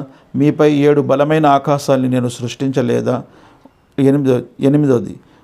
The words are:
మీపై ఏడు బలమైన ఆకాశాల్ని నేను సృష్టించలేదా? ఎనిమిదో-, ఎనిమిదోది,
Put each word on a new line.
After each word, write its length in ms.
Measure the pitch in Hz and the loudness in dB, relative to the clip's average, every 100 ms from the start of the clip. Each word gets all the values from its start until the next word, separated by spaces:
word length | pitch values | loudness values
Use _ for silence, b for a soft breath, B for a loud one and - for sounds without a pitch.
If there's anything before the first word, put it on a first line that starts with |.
| 135 B B 131 | -4 B B -2
మీపై 360 | 147 147 151 | 0 2 2
ఏడు 280 | 147 143 147 | 4 2 2
బలమైన 460 | 123 135 143 156 151 | 2 0 0 2 2
ఆకాశాల్ని 640 | 139 147 143 - 131 127 | 2 0 -2 0 0 0
నేను 200 | 127 123 | -2 -4
సృష్టించలేదా? 960 | 120 120 - 135 131 123 120 113 123 - b b b b _ _ - | -6 -10 -6 -4 -2 -2 -2 -2 -4 -8 b b b b _ _ -2
ఎనిమిదో-, 440 | 139 139 135 127 120 - | 0 2 0 -2 -4 -4
ఎనిమిదోది, 600 | 135 147 147 120 101 - b b | 0 2 2 0 -2 -12 b b